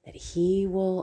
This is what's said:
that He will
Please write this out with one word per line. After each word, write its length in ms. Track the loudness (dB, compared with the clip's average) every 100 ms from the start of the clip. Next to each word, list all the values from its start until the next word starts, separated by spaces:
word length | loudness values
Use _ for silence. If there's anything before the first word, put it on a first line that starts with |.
that 100 | -18
He 520 | -16 -8 0 2 4 2
will 360 | 0 0 0